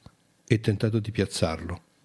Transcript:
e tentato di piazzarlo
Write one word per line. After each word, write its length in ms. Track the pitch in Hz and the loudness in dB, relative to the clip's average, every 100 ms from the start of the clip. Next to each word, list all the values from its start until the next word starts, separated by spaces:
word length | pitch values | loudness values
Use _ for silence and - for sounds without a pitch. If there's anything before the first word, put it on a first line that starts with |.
| - _ _ _ | -20 _ _ _
e 160 | _ 110 | _ 2
tentato 380 | 110 101 113 113 | 2 0 2 0
di 120 | 107 | -2
piazzarlo 720 | 104 95 - 85 80 85 87 _ _ | -2 -2 0 -2 -2 -6 -10 _ _